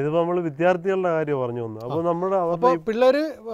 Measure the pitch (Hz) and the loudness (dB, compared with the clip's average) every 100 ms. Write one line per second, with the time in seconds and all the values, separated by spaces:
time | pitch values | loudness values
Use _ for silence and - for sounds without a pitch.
0 | 147 165 170 180 165 139 175 180 185 190 | 0 0 0 0 -4 0 2 2 0 0
1 | 180 160 151 143 123 120 113 110 117 151 | 0 0 0 -2 -2 -4 -6 -8 -6 -2
2 | 170 170 185 190 170 170 170 170 160 220 | 0 0 0 0 0 2 2 2 -2 2
3 | 254 285 311 240 220 | 4 4 0 -6 -8